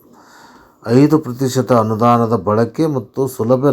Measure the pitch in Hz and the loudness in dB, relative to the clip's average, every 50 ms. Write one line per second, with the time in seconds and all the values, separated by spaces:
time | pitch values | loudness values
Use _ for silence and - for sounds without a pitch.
0 | _ _ _ _ _ _ - - - - - - _ _ _ _ - 110 120 131 | _ _ _ _ _ _ -20 -20 -20 -20 -20 -20 _ _ _ _ -6 0 2 4
1 | 143 151 156 151 156 123 123 123 135 127 123 131 120 - 127 117 107 110 110 107 | 4 4 2 0 -2 -4 -8 -6 -6 -4 -2 -4 -2 2 2 2 2 0 0 0
2 | 120 120 120 117 117 110 117 104 85 104 107 110 117 110 - - 160 156 143 131 | 2 2 2 2 2 0 -2 -2 -2 -2 0 0 0 -2 -2 -4 -4 -2 -2 -6
3 | 107 - - 131 131 131 - - 113 117 127 123 135 143 | -8 -8 -6 -6 -6 -6 -4 -6 -2 0 0 2 2 0